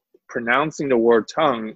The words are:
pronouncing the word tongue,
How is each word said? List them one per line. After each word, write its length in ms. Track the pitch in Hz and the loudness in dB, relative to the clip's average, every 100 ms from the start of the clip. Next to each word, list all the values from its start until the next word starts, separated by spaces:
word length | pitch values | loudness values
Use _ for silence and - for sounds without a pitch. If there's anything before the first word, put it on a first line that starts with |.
| _ _ _ | _ _ _
pronouncing 600 | 123 117 127 156 - 143 | -8 -2 0 0 -4 -2
the 80 | 120 | 2
word 320 | 117 113 107 | 4 4 2
tongue, 440 | - 156 117 110 | 0 0 0 -6